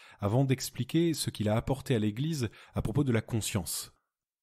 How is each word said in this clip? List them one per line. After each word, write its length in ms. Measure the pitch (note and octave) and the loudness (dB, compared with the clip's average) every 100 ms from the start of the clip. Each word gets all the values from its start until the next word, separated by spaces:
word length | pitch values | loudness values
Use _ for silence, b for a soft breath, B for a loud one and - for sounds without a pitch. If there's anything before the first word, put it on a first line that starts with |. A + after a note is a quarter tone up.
| B B | B B
avant 240 | G2+ A#2 | 0 2
d'expliquer 720 | C#3 B2+ - - B2+ D#3+ E3+ | 2 0 -2 -6 -2 2 2
ce 160 | D3 - | 0 -4
qu'il 180 | - G#2 | -2 0
a 80 | A2 | 0
apporté 400 | - C3 - A#2+ | 0 -2 0 0
à 40 | |
l'Église 500 | G#2+ G#2+ D3+ D#3 A#2 B B | 0 0 -2 -2 -4 B B
à 80 | - | -4
propos 240 | - G#2+ C#3 | 0 0 2
de 80 | |
la 80 | A2+ | 2
conscience. 760 | - A2+ - G2+ E2+ - - _ _ _ _ _ | 2 -2 -2 -2 -4 -6 -10 _ _ _ _ _